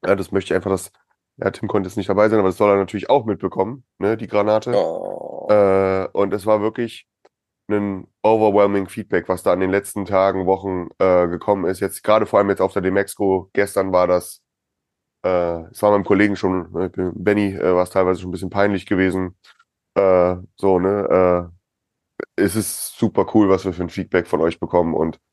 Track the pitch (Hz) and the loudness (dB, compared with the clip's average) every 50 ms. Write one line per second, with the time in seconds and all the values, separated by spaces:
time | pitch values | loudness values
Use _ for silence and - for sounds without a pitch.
0 | - 90 101 98 95 - - 98 95 - - 92 90 101 98 90 - - _ _ | 2 0 0 0 -2 -2 -4 -4 -2 0 -2 -2 0 0 -2 -2 -4 -10 _ _
1 | _ _ _ _ _ _ _ - - 98 - - - 101 98 104 95 92 - 107 | _ _ _ _ _ _ _ -4 -4 -4 -4 -4 -8 -2 -2 -2 -2 -2 -6 -8
2 | 98 98 98 98 104 110 107 107 98 92 90 - 107 104 101 98 98 90 - 104 | -4 -2 2 2 4 4 4 4 2 2 2 2 4 4 4 4 2 -2 -4 -8
3 | 92 - 131 143 110 110 101 92 - 95 - - 95 104 127 135 _ _ _ _ | -2 0 0 0 2 -2 -6 -4 -4 -6 -2 -2 -4 -4 -4 -14 _ _ _ _
4 | 101 101 113 110 110 95 - 104 101 107 107 110 - 123 120 101 87 82 82 - | -2 -2 -2 -2 -6 -4 -2 0 2 2 2 0 0 0 -2 0 0 -2 -4 -6
5 | - - - - - - - - - - 107 104 101 98 95 95 98 95 95 95 | -8 -10 -10 -10 -12 -12 -12 -14 0 2 4 4 6 4 4 2 2 2 0 -2
6 | 95 - _ 95 101 98 92 104 95 107 107 107 101 110 113 - 120 113 - - | -4 -4 _ -2 -2 0 -2 -4 0 0 0 2 2 -2 -4 -4 -8 -8 -8 -16
7 | _ _ _ _ _ _ _ _ _ _ _ _ _ _ 104 104 104 101 98 95 | _ _ _ _ _ _ _ _ _ _ _ _ _ _ -2 -2 -2 -2 -6 -8
8 | - _ _ _ _ 107 113 110 110 107 101 104 101 101 101 98 98 92 - - | -10 _ _ _ _ 2 4 4 4 4 4 4 4 4 2 -2 -4 -4 -10 -14
9 | 101 _ - 110 - - 92 90 - 98 90 90 95 92 95 101 98 - - 104 | -8 _ -4 -4 -2 -2 -6 -2 0 0 0 2 0 0 0 -2 -2 -4 -10 -10
10 | 98 92 101 95 95 98 92 95 92 90 95 92 95 98 92 90 87 - - _ | -8 -2 0 2 2 2 0 -2 0 0 -2 -2 -2 -6 -6 -6 -8 -10 -4 _
11 | 95 95 90 90 87 87 87 85 - - 104 98 90 87 92 - 101 95 - - | 2 2 4 4 2 0 -2 -6 -2 -2 -2 0 0 -4 -4 -4 -6 -6 -6 -8
12 | _ - 107 110 104 101 - 104 101 98 98 - 92 95 - 101 90 95 95 98 | _ 0 2 2 2 2 2 2 2 2 0 0 -2 -2 -2 -2 -2 0 0 0
13 | 98 - - _ 104 98 95 95 87 _ _ - 101 101 - 101 95 95 92 90 | -2 -2 -4 _ -2 0 0 -2 -2 _ _ -2 -2 0 0 -2 -2 2 2 2
14 | 90 90 90 90 - - - _ _ _ _ _ _ _ _ _ _ _ _ _ | 2 4 2 0 -2 -6 -20 _ _ _ _ _ _ _ _ _ _ _ _ _
15 | _ _ _ _ - 90 92 90 87 85 85 85 82 - - - - 104 104 101 | _ _ _ _ -4 -2 0 0 0 -2 -4 -6 -10 -14 -8 0 2 2 2 2
16 | 95 - 104 98 104 104 98 92 - 92 90 92 85 87 90 85 92 92 - - | 2 2 2 2 2 0 0 -2 -2 -2 -2 -2 -4 -6 -6 -6 -6 -6 -4 -4
17 | 92 90 - - 87 104 104 104 104 98 95 - - 85 90 90 90 87 - 95 | -6 -6 -6 -4 -2 0 0 2 0 -2 -2 -2 0 0 2 2 0 0 0 0
18 | 95 90 92 87 92 92 87 87 95 90 - 98 101 104 101 92 87 - 104 92 | 2 2 0 -2 -4 -10 -8 -8 -8 -6 -2 0 0 0 0 -2 -2 -2 0 2
19 | 95 92 87 95 92 90 90 _ _ _ _ _ _ _ _ _ _ _ _ 98 | 2 0 0 -2 -4 -6 -10 _ _ _ _ _ _ _ _ _ _ _ _ 2
20 | 98 95 92 90 87 90 90 90 92 - _ _ - 98 95 90 90 95 101 104 | 4 4 4 4 4 2 0 -4 -8 -18 _ _ 0 2 2 2 2 0 0 0
21 | 98 - - 92 92 90 90 87 87 85 87 _ _ _ _ _ _ _ _ _ | 0 2 2 4 4 4 2 0 -2 -6 -16 _ _ _ _ _ _ _ _ _
22 | _ _ _ _ - _ _ - 98 98 92 110 101 - - - - - - - | _ _ _ _ -16 _ _ -2 -2 0 0 -2 -4 -4 -8 -10 -12 -14 -6 -4
23 | - 107 - - 95 - - 113 104 95 95 90 - 98 85 85 90 82 - - | -4 -2 0 0 -2 2 4 2 4 4 4 2 0 -4 -6 -6 -8 -8 -6 -8
24 | 90 - - 90 85 - - 78 80 85 82 _ - 82 - 87 87 82 78 - | -10 -2 -2 -2 -2 0 -2 0 0 0 -2 _ -10 -2 0 0 0 2 0 -2
25 | 80 82 78 _ _ _ | -2 -4 -4 _ _ _